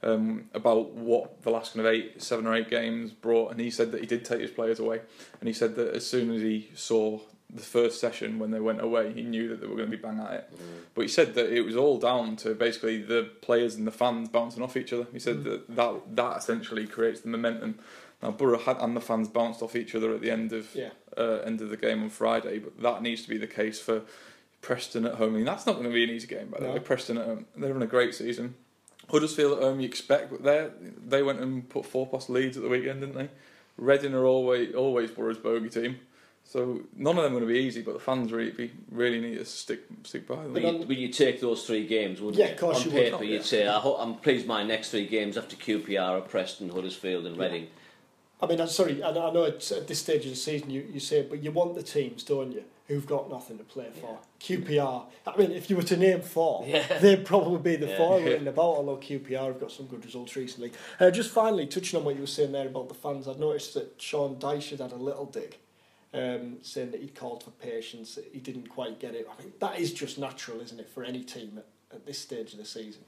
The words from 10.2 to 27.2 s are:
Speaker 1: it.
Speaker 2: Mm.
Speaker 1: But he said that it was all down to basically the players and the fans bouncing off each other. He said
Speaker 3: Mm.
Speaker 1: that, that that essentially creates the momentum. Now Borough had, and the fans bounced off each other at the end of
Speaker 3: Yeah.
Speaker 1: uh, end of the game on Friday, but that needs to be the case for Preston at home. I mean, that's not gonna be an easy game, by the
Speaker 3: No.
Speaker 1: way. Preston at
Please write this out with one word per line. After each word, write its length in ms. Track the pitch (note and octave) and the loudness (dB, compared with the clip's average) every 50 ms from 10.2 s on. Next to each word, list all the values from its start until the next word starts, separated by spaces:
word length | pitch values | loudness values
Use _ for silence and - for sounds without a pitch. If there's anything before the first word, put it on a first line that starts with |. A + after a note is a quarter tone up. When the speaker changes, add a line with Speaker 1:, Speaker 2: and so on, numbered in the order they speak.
| G#2+ G2 G2 | -6 -6 -6
Speaker 1:
it. 160 | - - - E2 | -8 -8 -12 -18
Speaker 2:
Mm. 60 | E2+ F2 E2+ E2+ E2+ E2+ - _ | -16 -16 -14 -14 -16 -16 -10 _
Speaker 1:
But 80 | - A2+ | -2 -2
he 40 | |
said 260 | G#2+ - - D#3+ B2+ A2 | 2 6 4 4 6 4
that 140 | B2 A#2 G#2+ | 2 2 4
it 100 | A#2 A#2+ | 4 2
was 160 | A2+ G2+ A2+ | 2 2 2
all 200 | A#2+ C#3+ D3 C3+ | 4 6 6 4
down 380 | A2+ A#2 A#2+ B2+ B2 A#2 A2 A2 | 6 4 4 4 4 0 -2 -4
to 160 | A2 - A2 A2+ | -4 -2 -2 0
basically 480 | G#2+ A#2 A#2 A2+ - - A2+ A2 A2 | 2 2 2 2 0 -2 -2 -2 -2
the 280 | G2+ G#2 A#2 A#2 A2 A2 - - | -2 2 2 2 2 0 -8 -12
players 340 | - - A#2+ A#2 A#2+ A#2 G#2+ | 0 4 4 6 4 4 0
and 120 | G#2+ A2 | -2 -4
the 40 | A2 | -4
fans 360 | - - B2 B2 A#2+ A2+ A#2 | 0 2 2 2 2 0 -4
bouncing 340 | A2 - A#2+ A#2 A#2+ A#2+ A#2+ | 0 2 2 2 2 -4 -6
off 140 | B2 B2 - | -8 -4 -4
each 160 | C3 B2 - | -4 -4 -2
other. 160 | B2 A#2+ A#2+ A#2+ - | -4 -4 -4 -6 -8
He 60 | A#2 | -4
said 180 | - B2 - | -2 -2 -2
Speaker 3:
Mm. 60 | D3 C#3+ | 0 -2
Speaker 1:
that, 300 | A2+ G#2 G2+ - - A#2 | -4 -4 -6 -8 -4 2
that 380 | A#2 A#2+ A#2 G#2 - - - A2 | 2 2 2 2 -4 -8 -4 0
that 200 | A2+ A#2+ A#2+ - - | 0 2 2 0 -4
essentially 460 | - - A#2 A2+ A2 - A#2 A2 A2 | -2 -2 -2 -2 -2 -4 -4 -4 -4
creates 360 | G#2+ - - A2+ A2+ A2 - | -4 0 2 2 2 2 0
the 80 | - A#2 | -6 -6
momentum. 500 | A#2 A#2 A#2 A#2 A2+ A2 A2 A2 A2 - - - - - - - _ _ | -4 0 0 0 -2 -2 -4 -6 -6 -8 -12 -20 -20 -20 -20 -20 _ _
Now 100 | - A2 | -6 -6
Borough 280 | G#2 - C#3 C3 A#2+ A#2 | -2 2 4 4 4 4
had, 180 | - B2+ C3 - | 4 0 0 2
and 160 | B2 A#2 A#2+ | 0 -2 -2
the 40 | A#2+ | -2
fans 280 | A2+ - A#2 A2 A2 G#2+ | -2 0 0 0 0 0
bounced 320 | - A#2+ A#2 A#2 A2 - A#2 | 2 0 0 0 0 -4 -8
off 140 | A2+ - | -4 -4
each 180 | B2 A2+ - - | -6 -6 -2 -2
other 180 | A2+ A2 A2 A2 | 0 0 0 0
at 60 | A2 | 0
the 80 | G#2+ A2+ | 0 -2
end 220 | A#2 A2+ A2+ A2 | 0 0 -2 -2
of 160 | A2+ A2+ G#2+ - - | -4 -6 -8 -8 -8
Speaker 3:
Yeah. 140 | C3+ B2+ A2 - - _ - - | -8 -8 -8 -12 -18 _ -12 -2
Speaker 1:
uh, 200 | - A#2 A#2 A2 G#2 - | 0 2 2 2 0 0
end 160 | A2+ A2+ A2 | -4 -4 -4
of 80 | A2 G#2 | -4 -6
the 80 | G#2+ | -6
game 260 | A2 - A2+ A2 A2 G#2+ | -2 0 0 0 0 -2
on 60 | G#2+ | -6
Friday, 500 | G#2+ - A2 A2+ A2+ A#2 A2+ - G2+ A2 | -4 0 2 2 2 2 0 -2 -6 -6
but 220 | G#2 - - - | -6 -10 -12 -2
that 200 | A2 A#2+ A#2+ F#2+ | 0 0 0 0
needs 220 | A2+ A#2+ A#2 A2+ - | -2 -4 -4 -4 -6
to 60 | - | -6
be 80 | A2+ | -4
the 100 | A2 G#2+ | -4 -4
case 320 | A2 - - G#2+ A2 G#2+ - | -6 -2 -2 -2 -2 -2 -6
for 220 | - - A2+ A2 G#2+ - - - - - - - _ _ _ _ | -2 0 0 0 0 -8 -20 -20 -20 -20 -20 -20 _ _ _ _
Preston 440 | - - B2+ B2 - - - A#2+ A2+ | -4 -4 -2 -2 -2 -6 -4 -2 -2
at 100 | A#2 - | -2 0
home. 180 | A2+ A2 A2 A2 | 2 0 2 2
I 40 | |
mean, 80 | A2 A2+ | 2 0
that's 200 | C3+ F#3+ G3+ - | 0 -2 0 0
not 120 | A#3+ G3+ | 0 0
gonna 120 | C3+ A#2+ A#2+ | 0 -2 0
be 140 | A#2 A#2 A#2 | 2 2 2
an 60 | A#2 | 2
easy 180 | A#2 A#2 A2 | 0 -6 -8
game, 220 | - - - - - | -8 -10 -10 -8 -8
by 100 | - - | -8 -6
the 80 | C3+ | -4
Speaker 3:
No. 60 | B2+ C3 | -2 -2
Speaker 1:
way. 60 | - | -4
Preston 380 | - - C#3 B2 - - A#2+ | 0 0 0 0 0 -2 -2
at 80 | A#2 | -2